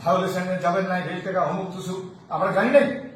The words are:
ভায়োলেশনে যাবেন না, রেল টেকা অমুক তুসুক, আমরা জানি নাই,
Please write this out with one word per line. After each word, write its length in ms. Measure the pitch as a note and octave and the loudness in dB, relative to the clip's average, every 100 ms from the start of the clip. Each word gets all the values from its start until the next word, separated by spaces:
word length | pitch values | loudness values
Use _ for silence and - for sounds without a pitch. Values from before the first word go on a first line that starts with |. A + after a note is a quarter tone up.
ভায়োলেশনে 540 | E3 F#3 F#3 F3+ F3+ F3+ | 0 2 0 -2 -2 -2
যাবেন 280 | F3 F#3+ F#3 | 0 0 0
না, 120 | F3+ | -2
রেল 220 | - - | -4 -6
টেকা 220 | - - | -4 -2
অমুক 320 | D3 F#3 F#3+ F3+ | 0 -2 -6 -8
তুসুক, 560 | E3 F#3 - - - | -8 -8 -10 -14 -8
আমরা 200 | D#3 F#3+ | -2 0
জানি 180 | F3+ A3+ | 2 6
নাই, 400 | C#4+ - - - | 6 6 -2 -10